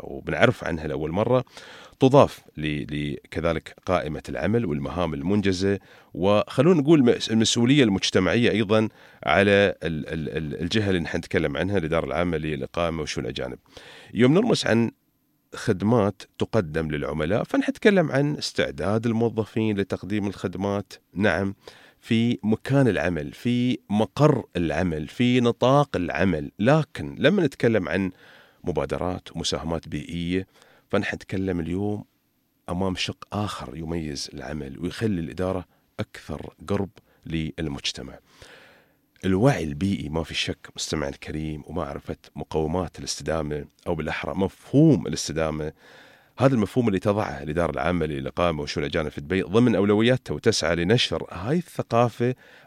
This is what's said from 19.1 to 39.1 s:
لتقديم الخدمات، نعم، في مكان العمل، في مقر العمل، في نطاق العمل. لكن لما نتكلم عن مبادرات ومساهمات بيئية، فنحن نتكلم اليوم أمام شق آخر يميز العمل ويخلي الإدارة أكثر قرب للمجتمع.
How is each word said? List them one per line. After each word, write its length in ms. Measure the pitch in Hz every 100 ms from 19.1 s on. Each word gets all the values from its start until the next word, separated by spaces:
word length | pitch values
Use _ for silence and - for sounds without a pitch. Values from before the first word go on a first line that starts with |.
| 113 117 110 104 110 110 98
لتقديم 480 | 98 98 92 107 98
الخدمات، 640 | - 98 90 101 101 - - _
نعم، 400 | - 104 82 98 - - - - _ -
في 320 | 113 120 -
مكان 460 | 104 - - 139 123
العمل، 440 | 80 87 82 73
في 460 | - 120 123 123 - -
مقر 540 | 104 107 - 143 113 - 90
العمل، 520 | 80 76 92 78 78
في 320 | - 123 127
نطاق 560 | 120 - 120 143 143 90
العمل. 560 | 85 73 95 78 69 -
لكن 560 | 113 156 143 - 73 71
لما 280 | 131 202 160
نتكلم 420 | - 120 107 76
عن 220 | 90 95 - - - _ _
مبادرات 720 | 87 76 69 71 87 90 - 82
ومساهمات 520 | - 76 80 82 80
بيئية، 580 | 76 - 85 85 92 - _ _ _ -
فنحن 260 | 98 - 95
نتكلم 440 | - 95 95 87
اليوم 440 | 82 92 104 104 - _ _ _ _ _ -
أمام 280 | 87 95 90
شق 280 | - - -
آخر 440 | 101 101 - 64 73
يميز 540 | 80 85 76 69 -
العمل 440 | 73 64 78 67 -
ويخلي 420 | 87 - 110 87
الإدارة 440 | 80 80 92 92 - _ _ -
أكثر 540 | - - - 76 - - 80
قرب 220 | 101 95 - _ _ 78
للمجتمع. 920 | 80 80 - 78 71 - - 64 - _ - - - - - _ _ _